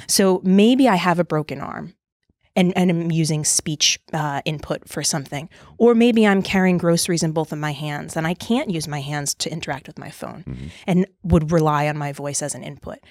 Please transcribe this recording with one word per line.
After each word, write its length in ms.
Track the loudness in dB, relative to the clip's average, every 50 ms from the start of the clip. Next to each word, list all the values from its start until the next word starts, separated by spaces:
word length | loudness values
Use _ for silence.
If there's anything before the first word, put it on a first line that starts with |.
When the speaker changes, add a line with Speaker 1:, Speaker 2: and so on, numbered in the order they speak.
| -4
Speaker 1:
So 340 | -2 2 4 4 4 4 2 2
maybe 440 | 4 6 6 6 6 6 4 4 4
I 60 | 4
have 240 | 2 2 2 2 0
a 60 | 0
broken 360 | 0 -2 -4 -4 -4 -8 -10
arm 340 | -10 -10 -10 -12 -12 -14 _ _ _ _ _ _ _ _ _ _ _ _ 0
and, 160 | 2 2 2 2 2
and 100 | 2 2
I'm 220 | 2 0 0 0
using 340 | 0 0 0 0 0 -2 0
speech, 540 | 0 -2 -2 -2 -4 -2 0 0 0 0 -2 _ -8
uh, 280 | -6 -4 -4 -2 -4 -4 -4
input 440 | -4 -6 -6 -6 -6 -8 -8 -8 -10
for 140 | -10 -6
something. 480 | -4 -2 -4 -4 -6 -6 -10 -10 -10 -12 -18 -20 -20 -10 -2
Or 160 | 4 4 6
maybe 320 | 6 6 6 6 6 6 6
I'm 160 | 6 4 2
carrying 380 | 2 0 2 4 4 4 4 4
groceries 460 | 4 2 2 2 2 -2 -2 -2 -2
in 80 | -2
both 200 | -2 -2 -4 -4
of 60 | -6 -6
my 140 | -6 -6
hands 440 | -6 -6 -8 -8 -8 -10 -10 -8 -6
and 120 | -4 -2 -4
I 60 | -4
can't 360 | -4 -2 -2 -2 -2 0 -2
use 160 | -4 -4 -4
my 140 | -6 -8 -8
hands 340 | -6 -6 -6 -6 -4 -6 -6
to 160 | -6 -6 -8
interact 380 | -6 -8 -8 -8 -8 -8 -10 -16
with 100 | -18 -16
my 100 | -16 -16
phone 360 | -14 -14 -14 -14 -14 -14 -12
Speaker 2:
Mm-hmm. 200 | -12 -12 -12 -12 -14 -14 -8 -2
Speaker 1:
and 200 | 0 2 2 2 0 _ _ -2
would 260 | 2 2 2 2 2
rely 380 | 2 2 2 2 2 0 0 -2
on 100 | -4 -4
my 140 | -6 -8
voice 300 | -8 -8 -8 -8 -6 -6
as 120 | -6 -6 -8
an 80 | -10
input. 360 | -12 -14 -14 -14 -14 -16 -16 -16 _ -20